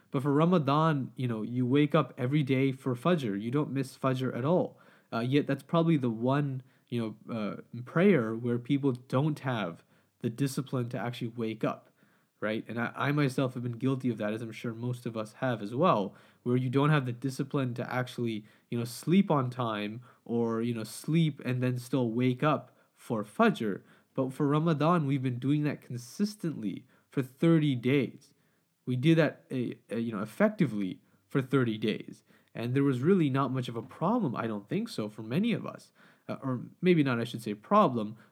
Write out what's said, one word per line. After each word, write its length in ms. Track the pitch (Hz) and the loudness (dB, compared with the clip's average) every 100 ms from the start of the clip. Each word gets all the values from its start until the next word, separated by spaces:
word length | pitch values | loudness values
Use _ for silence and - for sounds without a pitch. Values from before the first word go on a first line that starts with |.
| _ | _
But 120 | 139 | -2
for 100 | 143 | 2
Ramadan, 800 | 139 170 180 139 147 160 147 123 - | 4 4 4 4 4 4 2 -2 -4
you 140 | 127 | -4
know, 120 | 110 | -2
you 240 | 107 123 123 | -2 -2 2
wake 300 | 143 147 160 | 4 4 4
up 180 | 123 - | 2 -2
every 260 | 127 151 | 0 0
day 300 | 135 131 135 | 2 2 0
for 200 | 131 135 123 | 0 -4 -2
Fajr. 460 | 170 175 117 98 | 0 0 0 -4
You 80 | 113 | -2
don't 220 | 143 - | -2 -2
miss 260 | 135 131 - | -4 -6 -4
Fajr 400 | 135 131 127 117 | -2 0 -2 -2
at 60 | |
all. 340 | 139 180 - - - - _ | 0 2 0 -8 -20 -20 _
Uh, 60 | 117 | -4
yet 280 | 123 143 139 | 0 0 0
that's 160 | 135 | -4
probably 320 | - 165 165 156 | 0 2 4 2
the 140 | 123 | 0
one, 540 | 110 123 139 143 131 - _ - | 0 0 0 0 -4 -10 _ -8
you 260 | 120 113 110 - | -4 -4 -8 -10
know, 40 | |
uh, 480 | 117 101 - - 120 123 | -6 -6 -8 -12 -14 -2
prayer 500 | 160 202 151 110 113 | 4 6 4 2 -2
where 220 | 123 120 | -2 -2
people 340 | 120 139 139 123 - | 0 0 0 -2 -2
don't 320 | 131 156 147 | 0 0 -2
have 440 | 135 117 90 85 _ _ _ _ | -4 -4 -4 -8 _ _ _ _
the 100 | 120 | -6
discipline 600 | 120 139 147 127 131 120 | -2 -2 -2 -4 -4 -4
to 100 | 127 | -4
actually 320 | 117 120 117 117 | -6 -6 -8 -6
wake 260 | 110 107 | -6 -2
up, 260 | 135 - - _ _ _ _ _ | -4 -4 -12 _ _ _ _ _
right? 240 | 107 110 - | -4 -4 -6
And 100 | 113 | -6
I, 140 | 117 | -4
I 180 | - 135 | -2 0
myself 400 | 147 139 139 131 | 2 2 2 -2
have 100 | 127 | -2
been 80 | 123 | -6
guilty 380 | 113 127 131 127 | -2 -2 0 -2
of 80 | 107 | -2
that, 160 | 104 | -2
as 80 | 113 | -4
I'm 100 | 113 | -8
sure 220 | 110 120 | -8 -8
most 320 | 113 123 120 123 | -6 -6 -6 -6
of 100 | 110 | -6
us 200 | 110 - | -8 -4
have 220 | 131 113 | -4 -2
as 120 | 101 | -4
well, 400 | 120 180 113 98 - - _ | 0 2 2 0 -8 -20 _
where 140 | 123 127 | 0 0
you 120 | 127 | 2
don't 200 | 135 147 | 2 4
have 160 | 151 127 | 4 0
the 80 | |
discipline 600 | 120 135 131 131 143 127 117 | -4 -6 -4 -4 -2 -2 -4
to 180 | - | -4
actually, 500 | 123 123 - 120 110 - _ - | -4 -4 -4 -4 -4 -8 _ -6
you 80 | 120 | -4
know, 60 | |
sleep 480 | 117 - - 190 196 | -4 -6 4 4 6
on 180 | 147 127 | 4 2
time 520 | 127 117 104 104 113 - _ - | -2 -2 -2 -4 -8 -16 _ -4
or, 360 | 117 117 113 | 0 0 0
you 120 | 117 | -2
know, 100 | 117 | -4
sleep 580 | 110 - - 165 160 131 123 | -8 -10 0 2 2 0 -4
and 180 | 127 | -2
then 140 | 127 123 | 0 -2
still 320 | 123 131 120 | -2 0 0
wake 340 | 117 127 123 | 2 0 2
up 280 | 151 131 - _ _ _ | 2 0 -4 _ _ _
for 260 | - 113 | -6 -4
Fajr. 560 | 101 - 226 - 110 - - _ _ | -2 2 4 2 -2 -4 -8 _ _
But 200 | - 131 | -4 -2
for 120 | 131 143 | 0 2
Ramadan, 640 | 151 165 147 151 175 139 | 2 2 2 2 2 2
we've 160 | 139 | 0
been 160 | 127 120 | -2 -2
doing 240 | 131 151 | 0 0
that 180 | 147 95 | 0 -4
consistently 1040 | - 123 - - 208 - 165 131 104 - - _ _ | -8 -12 -8 -4 -4 -2 -8 -6 -6 -8 -12 _ _
for 120 | - | -6
thirty 540 | 127 - 165 165 151 123 | -6 2 4 6 4 0
days. 580 | 123 143 113 - _ _ _ _ _ _ - | 2 2 0 -6 _ _ _ _ _ _ -4
We 100 | 127 | 2
did 220 | 151 165 | 4 4
that, 240 | 147 - - | 4 -2 -8
uh, 220 | 131 113 - - | -6 -4 -8 -8
uh, 40 | 113 | -6
you 160 | 117 | -4
know, 100 | 104 | -4
effectively 800 | 104 - 214 214 139 104 95 - _ _ _ | -4 2 2 2 0 0 -4 -6 _ _ _
for 120 | 143 | -4
thirty 360 | 131 139 120 107 | 0 2 2 0
days. 460 | 110 82 - - _ _ _ | -2 -2 -8 -18 _ _ _
And 200 | - 117 | -8 -2
there 100 | 135 | 2
was 160 | 139 123 | 2 2
really 300 | 147 196 147 | 4 4 4
not 240 | 135 139 | 2 0
much 160 | 131 123 | -2 -4
of 80 | 117 | -8
a 40 | |
problem, 540 | - - 170 247 165 101 | -10 -4 0 0 0 -2
I 120 | 113 | -4
don't 200 | 104 - | -6 -4
think 220 | 175 233 | -4 -4
so, 180 | - 107 | -6 -8
for 160 | 110 | -8
many 300 | 110 147 233 | -4 -2 0
of 120 | 185 - | -2 -6
us. 260 | - - _ - _ - | -12 -16 _ -20 _ -12
Uh, 80 | - | -8
or 160 | 135 123 - - | -4 -4 -6 0
maybe 220 | 180 170 | 4 4
not, 160 | 135 117 | 4 0
I 40 | |
should 180 | 120 117 | -2 -6
say, 120 | 110 | -8
problem, 640 | 104 - 208 170 120 107 123 - | -6 2 4 4 2 -4 -10 -20